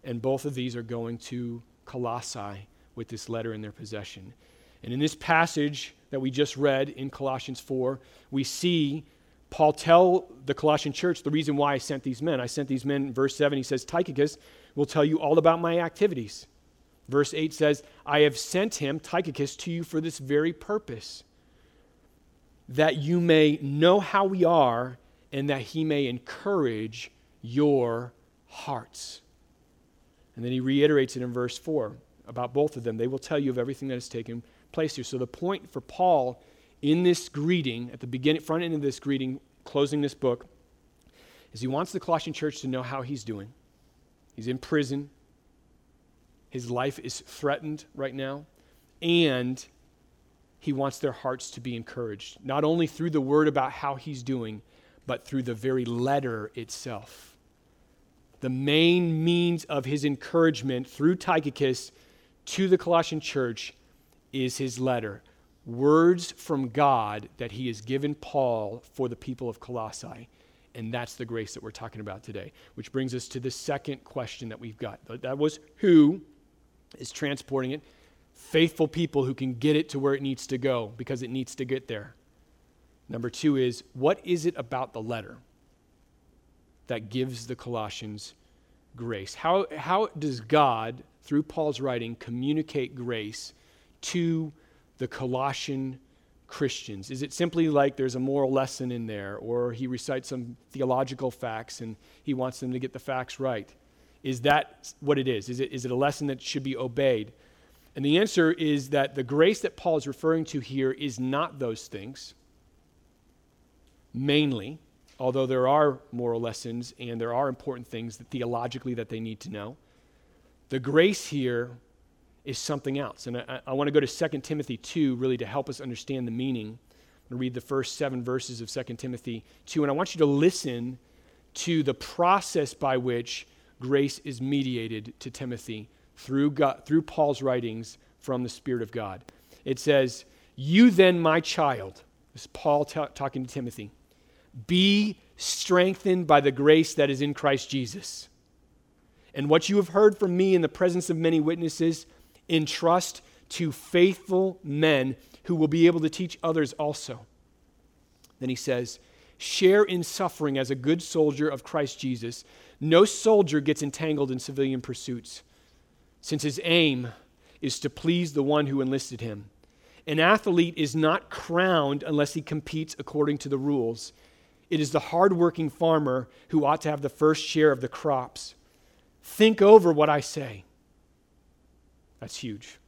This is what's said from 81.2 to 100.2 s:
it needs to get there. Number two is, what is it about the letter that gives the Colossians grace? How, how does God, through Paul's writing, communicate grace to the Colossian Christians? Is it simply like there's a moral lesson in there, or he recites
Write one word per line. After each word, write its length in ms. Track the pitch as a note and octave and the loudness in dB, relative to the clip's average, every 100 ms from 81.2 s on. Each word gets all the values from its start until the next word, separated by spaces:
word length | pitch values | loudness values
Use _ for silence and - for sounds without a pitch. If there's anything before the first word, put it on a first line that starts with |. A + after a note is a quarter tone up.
it 60 | B2 | -6
needs 260 | C3 B2+ - | -6 -8 -8
to 100 | B2+ | -6
get 220 | C3 - | -6 -6
there. 280 | A2 G#2 _ _ _ _ _ _ _ _ _ - | -12 -12 _ _ _ _ _ _ _ _ _ -12
Number 220 | A#2+ A#2+ | -8 -8
two 260 | - D#3 C3+ | 0 2 2
is, 280 | B2+ B2 - | 2 -2 -14
what 260 | B2+ C#3+ G3+ | 0 0 0
is 220 | F3+ F3 E3 | -2 -2 -2
it 100 | D#3 | -4
about 360 | A#2 C3 B2+ | -8 -6 -6
the 80 | A2+ | -8
letter 360 | A2 A#2 G2 - _ _ _ _ _ _ _ _ _ _ _ _ _ _ - | -8 -8 -8 -20 _ _ _ _ _ _ _ _ _ _ _ _ _ _ -10
that 220 | A#2 G#2+ | -10 -6
gives 380 | B2 C3 A#2+ A#2 | -6 -6 -6 -12
the 80 | B2 | -12
Colossians 800 | B2 A#2 G#2+ - A2 G#2 - _ _ _ _ _ _ - | -8 -6 -6 -10 -12 -14 -16 _ _ _ _ _ _ -12
grace? 400 | A#2 G#2 F#2+ - | -8 -8 -10 -4
How, 320 | D#3+ F#3+ G3 - | 0 2 0 -8
how 320 | D#3 F#3+ G#3+ D#3+ | -2 0 0 -4
does 200 | D3 B2 | -4 -4
God, 640 | A2 D3+ C#3 A2+ A2+ B2+ - _ | 2 4 4 2 -4 -10 -18 _
through 220 | - D3 | -2 -2
Paul's 360 | D3+ - D3+ C3 | -2 -4 -2 -2
writing, 360 | C3+ A#2+ A#2 A#2 | -4 -2 -6 -10
communicate 800 | - A#2+ C3+ D3+ D#3 D3 B2+ B2+ | -8 -4 -2 -2 -2 -4 -6 -8
grace 580 | A#2+ A2+ G#2+ G#2+ - _ _ _ _ _ | -6 -6 -6 -10 -16 _ _ _ _ _
to 500 | - F3+ E3 D#3+ D#3 - _ _ _ _ | -6 -2 0 -2 -6 -12 _ _ _ _
the 100 | B2+ | -10
Colossian 920 | - C3 B2+ C#3 C3+ - C3+ C3+ C3 _ _ _ _ _ | -6 -4 -2 -2 -4 -6 -6 -6 -10 _ _ _ _ _
Christians? 640 | - C#3 - - G2 F#2+ | -4 -4 -4 -12 -14 -12
Is 140 | C3 | -10
it 100 | C#3+ | -8
simply 360 | - E3+ E3 E3 | -2 -2 2 2
like 260 | C#3+ C#3 - | 4 2 2
there's 200 | C3 B2+ | -4 -2
a 40 | |
moral 320 | C3 C#3 C3 | -2 0 2
lesson 400 | C3+ C3 - B2+ | 2 0 -6 -6
in 160 | A#2+ A2+ | -6 -6
there, 300 | G#2 G2 G#2 | -8 -8 -10
or 340 | A2 A#2+ B2 | -4 -2 -2
he 160 | A#2 B2+ | -4 -6
recites 420 | B2+ - C3+ | -6 -4 -6